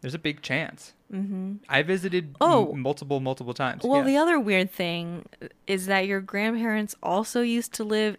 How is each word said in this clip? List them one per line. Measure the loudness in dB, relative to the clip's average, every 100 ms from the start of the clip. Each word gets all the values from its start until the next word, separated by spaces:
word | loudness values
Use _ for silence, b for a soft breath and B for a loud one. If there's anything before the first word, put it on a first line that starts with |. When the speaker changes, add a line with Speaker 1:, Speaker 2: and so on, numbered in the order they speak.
Speaker 1:
There's | -10
a | -6
big | -6 -6
chance. | -4 -4 -4 -10 -20 _ -10
Speaker 2:
Mm-hmm. | -8 -6 -6 -6 -10 0
Speaker 1:
I | 0
visited | 2 0 0 -2 -4 2
Speaker 2:
Oh. | 6 6 4
Speaker 1:
m-, | 0
multiple, | -2 -2 -2 -2
multiple | -2 -4 -6 -4
times. | -4 -2
Speaker 2:
Well, | 2 4
Speaker 1:
Yeah. | 4
Speaker 2:
the | 4
other | 4 4
weird | 4 2 2
thing | -2 -2 -4 -6 -10 -14 -16 -18 -10 -4
is | -2 2
that | 2 2
your | -2
grandparents | -2 -2 -2 0 0 0 -2 -4
also | -2 0 0 0
used | 0 0 -2
to | -6
live | -2 0 0